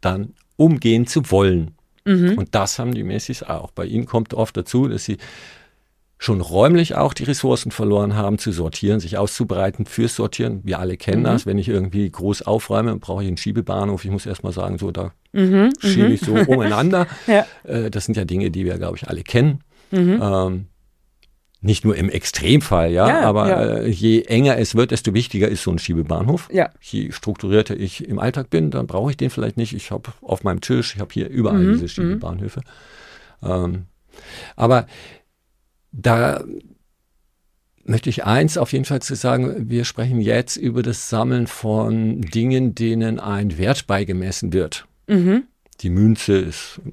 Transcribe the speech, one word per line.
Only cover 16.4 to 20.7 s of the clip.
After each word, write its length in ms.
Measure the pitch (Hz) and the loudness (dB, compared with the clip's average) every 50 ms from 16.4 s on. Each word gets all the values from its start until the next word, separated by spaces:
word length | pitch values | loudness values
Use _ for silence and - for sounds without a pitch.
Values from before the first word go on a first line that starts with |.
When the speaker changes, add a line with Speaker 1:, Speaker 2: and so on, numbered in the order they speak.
| 190 131 131 127 107 104 107 107 143 180 190 180 170 - - | 4 4 4 2 2 2 2 2 2 4 2 2 0 -2 -4
Speaker 2:
<laughs> 100 | - - | -6 0
Ja. 200 | 233 214 196 - - - - | 2 4 4 2 0 -8 -18
Speaker 1:
Äh, 280 | - - - 117 110 107 | -10 -6 -4 -4 -4 -2
das 140 | - 104 - | -4 -4 -4
sind 140 | - 107 107 | -2 -2 -2
ja 80 | 92 | -2
Dinge, 240 | 82 90 95 98 90 | -2 -2 -2 0 -2
die 160 | 82 92 92 | -2 -2 -2
wir, 100 | 90 87 | -2 -4
glaub 200 | 87 90 87 87 | -4 -6 -6 -8
ich, 120 | 87 - - | -8 -8 -8
alle 140 | 85 85 | -8 -10
kennen. 380 | - - - 120 139 151 139 147 - _ _ _ _ _ | -6 0 2 4 4 4 2 0 -8 _ _ _ _ _
Speaker 2:
Mhm. 300 | 196 185 175 180 190 - | 2 2 4 4 4 2
Speaker 1:
Ähm, 440 | 107 101 98 95 92 92 92 92 98 - | 2 2 2 2 0 0 -2 -4 -8 -12